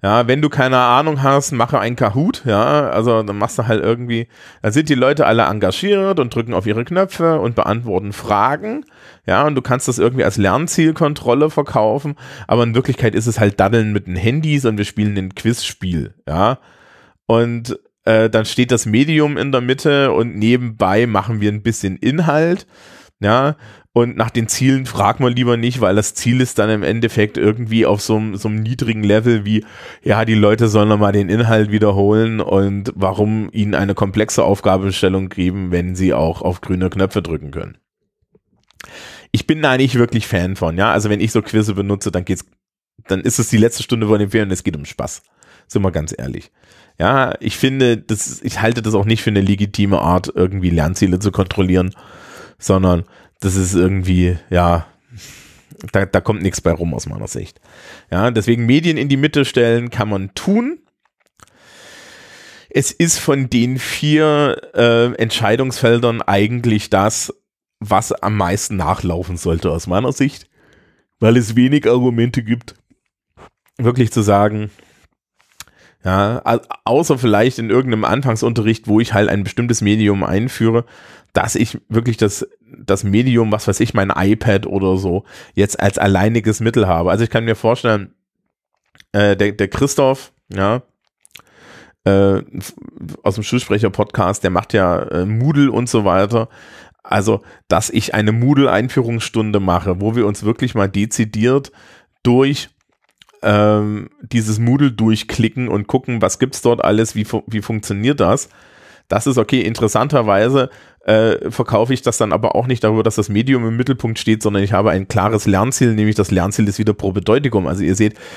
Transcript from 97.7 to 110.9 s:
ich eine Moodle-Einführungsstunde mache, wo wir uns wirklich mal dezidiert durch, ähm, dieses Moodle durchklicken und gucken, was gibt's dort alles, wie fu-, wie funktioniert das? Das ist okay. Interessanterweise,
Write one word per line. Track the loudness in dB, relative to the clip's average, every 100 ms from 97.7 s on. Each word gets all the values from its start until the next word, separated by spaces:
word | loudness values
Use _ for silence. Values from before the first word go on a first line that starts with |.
| -2 0
ich | -4 -2 -2
eine | 0
Moodle-Einführungsstunde | 2 2 4 4 2 0 -2 -2 -4 -4 -2 0 0
mache, | 0 0 -2 -2
wo | -2 0
wir | -2
uns | -2
wirklich | -4 -2 -4
mal | -2 -2
dezidiert | -2 -4 -2 -4 0 0 0 -2 _ -20 -20 _ _
durch, | 2 4 2 0 -8 _ _ _ _ _ _ -4
ähm, | 0 4 4 2 0 -6 -10 _
dieses | -4 -2 0 0
Moodle | 2 4 2
durchklicken | 2 0 0 -2 -2 -2 -2 -4
und | -4 -2
gucken, | -4 -2 -2
was | -2 0
gibt's | -4 0
dort | 0 2
alles, | 2 2 0
wie | -2 -4
fu-, | -6 -6
wie | -8
funktioniert | -6 -8 -6 -2 -2 0
das? | 2 0 -4 _ -20 _ -20 -20 -6
Das | -2 0
ist | 0
okay. | 0 0
Interessanterweise, | 0 -2 0 0 0 0 2 2 4 2 0 -6 -20